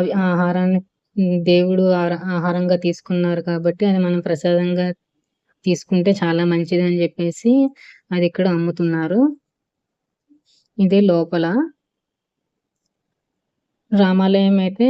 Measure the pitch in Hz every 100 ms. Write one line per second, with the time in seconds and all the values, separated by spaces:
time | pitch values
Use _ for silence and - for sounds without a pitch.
0 | 180 196 185 175 175 180 185 185 185 _
1 | _ - 185 180 175 175 180 190 185 180
2 | 175 175 180 180 175 175 180 180 175 170
3 | - 180 175 170 170 170 170 175 208 190
4 | 180 175 175 160 175 175 180 180 180 175
5 | _ _ _ _ _ _ - 175 - 185
6 | 180 202 170 170 175 170 170 175 175 175
7 | 170 - 170 170 233 262 277 277 - -
8 | - 180 175 170 185 170 170 160 170 160
9 | 160 190 285 294 _ _ _ _ _ _
10 | _ _ _ _ _ _ _ - 190 196
11 | 202 170 165 170 165 208 320 - _ _
12 | _ _ _ _ _ _ _ _ _ _
13 | _ _ _ _ _ _ _ _ _ 208
14 | 196 185 190 196 196 196 185 196 247